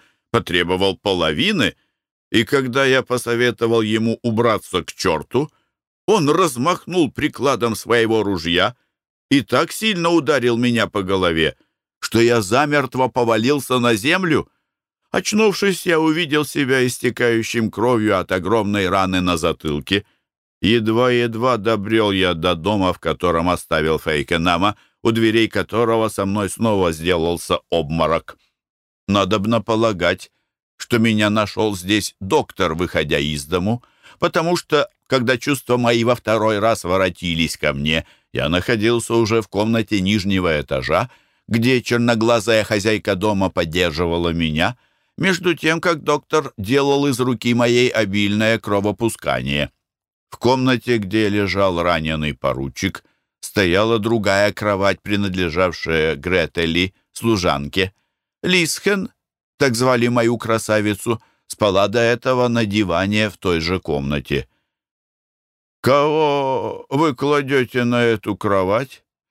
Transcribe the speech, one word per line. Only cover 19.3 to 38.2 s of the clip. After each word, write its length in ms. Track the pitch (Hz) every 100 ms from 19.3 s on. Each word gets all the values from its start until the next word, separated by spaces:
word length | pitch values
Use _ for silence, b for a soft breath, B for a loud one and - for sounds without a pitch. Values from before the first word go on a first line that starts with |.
| 80
затылке. 680 | 85 - 78 73 - 98 - _ _ _ _ _
Едва-едва 960 | 90 117 110 113 127 120 120 110 127 113
добрел 540 | 104 110 101 110 104
я 220 | 95 90
до 220 | 82 90 85
дома, 360 | 90 104 92
в 80 | 85
котором 500 | 82 78 90 82 87
оставил 480 | 85 - 78 78 78
Фейкенама, 800 | 82 76 67 85 87 85 101 - b b
у 80 | 113
дверей 360 | 113 110 113 110
которого 640 | 101 85 107 117 113 113
со 160 | - 98
мной 240 | 101 98
снова 420 | - 113 101 87
сделался 680 | 78 85 87 85 85 - 87 -
обморок. 680 | 85 73 80 78 80 - - _ _ _ _ _ _ -
Надобно 540 | 101 95 107 104 117
полагать, 680 | 107 113 113 90 87 95 - _ _ _ _ -
что 200 | - 117
меня 320 | 113 107 104
нашёл 460 | 110 101 104 107 95
здесь 400 | 90 107 - -
доктор, 540 | 95 151 - - 87
выходя 460 | 80 87 87 76 76
из 260 | 76 76 71
дому, 380 | 90 98 120 b b b b
потому 380 | 170 175 165 175
что, 320 | - 147 - _ -
когда 300 | 131 117 123
чувства 400 | 147 139 - 123
мои 260 | 120 120
во 120 | 117 120
второй 440 | 107 110 110 104
раз 240 | 107 98
воротились 760 | 87 95 92 - 87 82 78 -
ко 160 | 76
мне, 320 | 69 76 80 - b